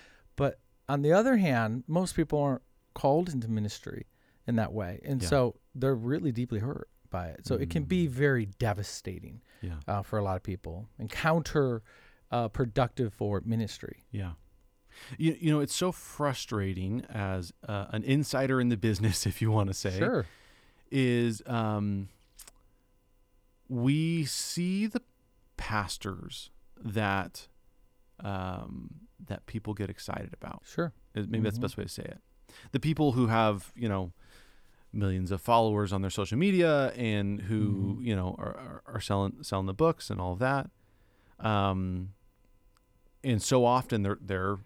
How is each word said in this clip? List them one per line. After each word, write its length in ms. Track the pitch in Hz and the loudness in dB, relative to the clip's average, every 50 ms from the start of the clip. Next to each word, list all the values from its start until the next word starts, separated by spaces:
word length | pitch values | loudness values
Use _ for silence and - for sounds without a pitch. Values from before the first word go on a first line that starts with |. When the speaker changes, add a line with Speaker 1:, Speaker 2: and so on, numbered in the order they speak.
| - - - - _ _ _ | -20 -20 -20 -20 _ _ _
Speaker 1:
But 220 | - 139 135 - - _ _ _ _ _ | 0 0 0 0 -4 _ _ _ _ _
on 140 | - 139 143 | -2 0 2
the 100 | 143 147 | 6 6
other 240 | 165 196 226 269 262 | 8 8 8 6 6
hand, 460 | 214 190 160 131 117 113 107 113 131 - | 6 6 6 4 4 2 2 0 -2 -2
most 300 | - 156 180 185 175 - | 0 0 0 0 0 0
people 240 | - 160 - 156 147 | 0 0 2 2 2
aren't 220 | 143 143 131 - - _ _ _ _ _ - | 2 2 0 -2 -4 _ _ _ _ _ -6
called 340 | - - 139 139 160 180 180 | 0 2 4 4 4 2 0
into 200 | 147 127 113 113 | -2 -4 -2 0
ministry 580 | 113 107 107 101 - - - - - - - _ _ _ _ _ _ _ - | 0 0 0 -2 -4 -8 -12 -12 -12 -12 -12 _ _ _ _ _ _ _ -4
in 80 | - 120 | 0 0
that 160 | 113 107 - 90 | 2 0 0 -2
way. 260 | 110 98 87 95 - - | -4 -6 -6 -8 -8 -6
And 180 | - 139 131 | -4 -2 0
Speaker 2:
Yeah. 60 | 101 85 | 2 2
Speaker 1:
so 300 | 156 139 127 120 - - _ _ - | 4 4 4 2 0 -6 _ _ -6
they're 200 | 135 131 135 135 | 0 0 2 2
really 360 | 117 113 123 143 175 180 147 | 2 0 0 0 0 0 0
deeply 280 | 117 113 123 - 117 101 | 0 0 -2 -2 -2 -2
hurt 300 | 107 131 147 - - - _ _ _ - | -2 -2 -4 -6 -10 -14 _ _ _ -8
by 180 | - 90 87 | -6 -6 -6
it. 180 | 82 71 - - | -6 -8 -8 -4
So 100 | - - | -2 -2
it 140 | 131 139 - | -2 0 -2
can 140 | - 165 143 | -2 -2 0
be 240 | 135 185 180 170 | 0 2 2 2
Speaker 2:
Mm. 40 | 147 | 2
Speaker 1:
very 340 | 123 127 143 143 135 120 110 | 2 2 4 4 4 2 0
devastating, 960 | 101 95 - 123 110 104 104 101 - - - - - 92 - - - - 117 - _ - - | -4 -4 -2 0 0 0 0 -4 -8 -10 -10 -10 -10 -10 -10 -12 -14 -16 -18 -20 _ -16 -12
Speaker 2:
Yeah. 180 | - 90 82 78 73 | -10 -8 -8 -8 -6
Speaker 1:
uh, 140 | - 101 101 | -4 -4 -4
for 160 | 95 - - | -2 -2 -2
a 60 | 107 101 | -2 0
lot 120 | 98 95 | 0 -2
of 60 | 92 - | -4 -4
people 460 | - 92 92 - 85 80 87 107 - - | -6 -8 -8 -8 -10 -10 -10 -12 -12 -12
and 120 | - 110 110 | -10 -10 -8
counter, 720 | - - - 160 160 170 156 - - 156 139 127 120 113 - - - - - - - _ _ - | -4 -2 0 2 2 2 0 0 2 2 2 2 0 -2 -6 -12 -20 -20 -20 -20 -20 _ _ -2
uh, 160 | - 120 117 | -2 0 0
productive 640 | 107 - - 131 117 - 139 127 117 - - 123 107 - | 0 0 -2 -2 0 2 2 0 2 0 -2 -2 -2 -2
for 280 | - 110 104 104 95 - | -2 -2 0 0 0 0
ministry. 600 | 113 113 113 110 98 - - - - - - _ _ | 0 0 0 -2 -2 -6 -10 -12 -12 -14 -14 _ _
Speaker 2:
Yeah. 220 | - 107 95 87 82 - - - _ _ _ _ _ _ _ _ - - - - 131 | -6 -6 -6 -6 -8 -10 -16 -20 _ _ _ _ _ _ _ _ -20 -20 -16 -12 -4
You, 180 | - 156 165 160 - | 2 2 2 2 2
you 120 | - 156 | 4 4
know, 80 | 151 147 | 4 4
it's 160 | 143 - - | 2 0 0
so 160 | - 180 185 | 0 0 0
frustrating 1120 | 170 - - - - - 147 143 123 - - - 117 104 98 95 92 92 92 95 107 127 - - | -2 -4 -10 -10 -4 0 0 0 0 -2 -4 -4 -2 0 0 0 0 -2 -2 -2 -2 -4 -4 -6
as, 420 | - 107 101 95 95 92 87 87 - _ - | -4 -4 -2 -2 -2 -4 -4 -8 -12 _ -10
uh, 200 | - 104 101 98 - | -6 -6 -6 -6 -4
an 120 | - 110 107 | -4 -2 0
insider 560 | 127 135 147 143 - - 131 135 131 131 127 | 2 2 2 2 0 0 0 2 2 2 4
in 80 | 123 120 | 4 2
the 80 | 120 | 2
business, 480 | 101 101 113 107 95 107 110 90 - - | 2 2 2 2 2 2 2 2 2 0
<laughs> 60 | 98 | -2
if 100 | 87 - | 0 0
you 100 | 113 110 | 2 2
wanna 220 | 107 110 101 95 95 | 4 4 2 2 0
say, 240 | - - 101 92 95 | -2 -2 -2 0 0
Speaker 1:
Sure. 260 | - 233 254 165 107 - - - - - - _ _ _ _ _ _ - | 0 2 2 0 -2 -4 -8 -20 -20 -20 -20 _ _ _ _ _ _ -4
Speaker 2:
is, 500 | - 135 131 123 120 120 120 117 110 104 - | 0 2 4 4 4 4 2 2 0 -2 -4
um, 640 | - 123 117 113 107 107 104 104 104 101 98 95 95 - _ _ _ _ - - - - _ _ _ _ _ _ _ _ _ _ _ _ _ _ _ _ _ _ _ _ _ _ | -4 -2 0 0 2 0 0 0 0 0 -2 -4 -8 -12 _ _ _ _ -20 -20 -20 -20 _ _ _ _ _ _ _ _ _ _ _ _ _ _ _ _ _ _ _ _ _ _
we 580 | - 131 120 120 131 143 156 160 165 170 165 151 | -6 -2 0 2 2 4 2 2 2 0 0 0
see 640 | 135 - - - - - 170 175 180 190 196 214 | -2 -4 -4 -6 -4 -4 -2 -2 0 0 0 0
the 140 | 220 - 247 - _ _ _ _ _ _ _ _ _ _ | 0 -2 -4 -8 _ _ _ _ _ _ _ _ _ _
pastors 920 | - - - 113 110 101 - - - - 104 95 - - 90 - - - - - - - - - - - | -10 -6 -2 -2 -2 -2 -2 -6 -8 -8 -8 -8 -8 -10 -12 -12 -14 -16 -16 -20 -20 -20 -20 -18 -12 -8
that, 640 | 113 98 110 107 98 98 98 90 - - - - - _ _ _ _ _ _ _ _ _ _ _ _ _ - | -4 -2 0 0 2 0 0 -2 -4 -10 -16 -20 -20 _ _ _ _ _ _ _ _ _ _ _ _ _ -10
um, 880 | - 101 98 92 92 92 90 101 110 - - 62 60 - - - 220 - _ - 190 | -8 -6 -4 -4 -4 -6 -6 -8 -10 -10 -12 -12 -14 -14 -16 -20 -20 -20 _ -16 -12
that 180 | - 104 90 - | -10 -10 -10 -10
people 280 | - - 110 - 104 104 | -8 -10 -8 -6 -6 -6
get 160 | 104 101 95 | -4 -4 -6
excited 440 | 101 - - - - - - - - | -6 -10 -10 -8 -8 -8 -8 -10 -14
about. 300 | - - - - - - | -14 -14 -14 -14 -14 -16
Speaker 1:
Sure. 280 | - - - 170 165 - - - _ - | -10 -4 -4 -4 -4 -4 -10 -16 _ -8
Speaker 2:
Is, 120 | 110 104 | -6 -4
maybe 160 | 92 113 110 110 | -2 -2 0 0
that's 120 | 107 104 | 0 0
the 40 | 117 | -2
Speaker 1:
Mm-hmm. 40 | 123 | -4
Speaker 2:
best 120 | 98 - | -4 -4
way 60 | - 98 | -6 -10
to 60 | - | -10
say 140 | - - - | -10 -12 -12
it. 160 | - - - _ _ _ _ _ - - - - - | -12 -14 -16 _ _ _ _ _ -20 -20 -20 -8 -4
The 80 | - 139 | -2 0
people 320 | - 156 160 156 156 143 | 0 0 2 4 4 4
who 160 | 113 123 123 | 4 4 4
have, 440 | 110 113 113 110 107 104 98 - - - | 4 4 4 4 4 2 0 -4 -12 -8
you 120 | 123 120 | -4 -2
know, 240 | 110 101 95 92 87 - - - - - - - - - - - - _ _ - - | -2 0 -2 -2 -6 -8 -14 -20 -20 -20 -20 -20 -20 -20 -20 -20 -20 _ _ -16 -8
millions 380 | - 107 101 98 92 92 92 87 | -4 0 0 2 2 0 0 -2
of 80 | 98 90 | -2 -2
followers 540 | - - 117 117 113 110 107 104 104 92 101 | 2 4 6 6 6 6 4 2 2 0 0
on 80 | 95 | 0
their 80 | 98 95 | -2 -2
social 280 | - - 101 - 107 | -2 -2 -2 0 0
media 540 | 123 180 202 190 180 175 165 151 143 135 123 - | 2 2 4 4 4 4 4 4 4 2 0 0
and 460 | 120 120 110 107 104 101 101 101 104 98 | -2 -2 0 0 0 0 0 -2 -4 -4
who, 500 | 92 110 107 107 104 104 95 101 107 101 | -2 0 2 2 2 0 0 0 -2 -2
Speaker 1:
Mm-hmm. 40 | 113 123 | -2 -2
Speaker 2:
you 80 | 120 104 | -2 0
know, 200 | 95 90 92 - - | 0 0 -2 -4 -6
are, 180 | - - - | -6 -8 -8
are, 260 | - - - - - - - - | -8 -12 -14 -14 -16 -12 -10 -8
are 60 | 104 | -6
selling, 420 | - - 101 98 98 98 - - - | -2 0 0 2 0 0 -2 -6 -8
selling 240 | - 101 95 95 | -4 -4 -2 -2
the 60 | 95 95 | -2 0
books 360 | - 160 165 160 - - - | 2 2 2 2 0 -4 -8
and 100 | 101 95 | -6 -4
all 140 | 90 90 90 | -4 -4 -2
of 60 | 92 | -2
that. 300 | 127 131 139 139 135 185 - _ _ _ _ _ _ _ _ _ _ _ _ - | 0 0 0 -2 -4 -6 -12 _ _ _ _ _ _ _ _ _ _ _ _ -4
Um, 720 | - 110 107 101 98 98 95 95 95 92 90 90 92 98 98 _ _ _ _ _ _ _ _ _ _ _ _ _ _ _ _ _ _ _ _ _ - | -2 0 2 2 2 2 2 0 -2 -2 -4 -4 -6 -8 -12 _ _ _ _ _ _ _ _ _ _ _ _ _ _ _ _ _ _ _ _ _ 0
and 180 | 135 120 104 | 0 2 2
so 240 | - - 135 127 120 | 2 4 4 6 6
often 360 | 120 123 127 127 - 123 107 | 6 6 4 2 0 0 0
they're, 160 | 98 98 104 - | 2 0 0 -2
they're 380 | - 98 98 92 92 98 101 98 104 | -2 -2 -2 0 0 0 -2 -2 -6